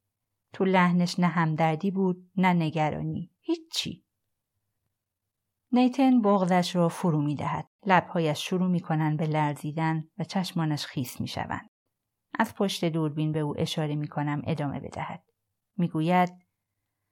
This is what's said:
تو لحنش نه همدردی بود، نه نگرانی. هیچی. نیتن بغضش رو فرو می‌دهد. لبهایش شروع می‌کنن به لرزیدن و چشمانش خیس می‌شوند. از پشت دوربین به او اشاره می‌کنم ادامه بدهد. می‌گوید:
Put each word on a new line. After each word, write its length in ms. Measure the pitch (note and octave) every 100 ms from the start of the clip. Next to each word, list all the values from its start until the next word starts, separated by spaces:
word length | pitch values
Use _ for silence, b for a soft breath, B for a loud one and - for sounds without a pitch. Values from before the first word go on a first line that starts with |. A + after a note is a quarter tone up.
| _ _ _ _ _
تو 120 | -
لحنش 540 | F#3+ F#3 F3+ F3 F3 -
نه 80 | F3
همدردی 640 | E3 D#3+ D#3 D#3+ D#3 G3
بود، 400 | F#3 F#3+ F3+ - -
نه 160 | F#3
نگرانی. 800 | F3 D#3 D#3 D3+ D3+ D#3 D#3+ E3+ _
هیچی. 640 | - E4 - - - - _ _ _ _ _ _ _ _ _ _ _ _ _ _ _ _ _
نیتن 500 | B3 B3+ B3+ C4 B3
بغضش 540 | G#3 G3+ F#3 F3+ F3 F3+
رو 120 | E3+
فرو 340 | - F#3 D3+
می‌دهد. 460 | D3 C#3+ - - - _ G3+
لبهایش 520 | F3+ E3+ F3+ D#3+ D3
شروع 300 | - F#3 F#3
می‌کنن 480 | F3 - D#3 D#3 D3+
به 100 | D#3
لرزیدن 840 | D#3 D3 C#3+ D3+ D3+ D#3+ D#3+ D#3 -
و 60 |
چشمانش 640 | D#3+ G3 F3 E3+ D#3+ D3 -
خیس 340 | - B2+ -
می‌شوند. 500 | - - - - - _ _ _ _ _ _ -
از 160 | A3
پشت 300 | - G3 -
دوربین 480 | E3+ D#3+ D#3 D3+ D#3
به 60 | D#3
او 220 | D3 -
اشاره 340 | - - D3+
می‌کنم 480 | D3 D3 - D3 D3
ادامه 360 | - D#3+ C#3+ C3+
بدهد. 440 | - - - F3 _ _ _ _ _ -
می‌گوید: 720 | F3 D#3+ D#3+ F3+ F3+ - _ _ _ _ _ _ _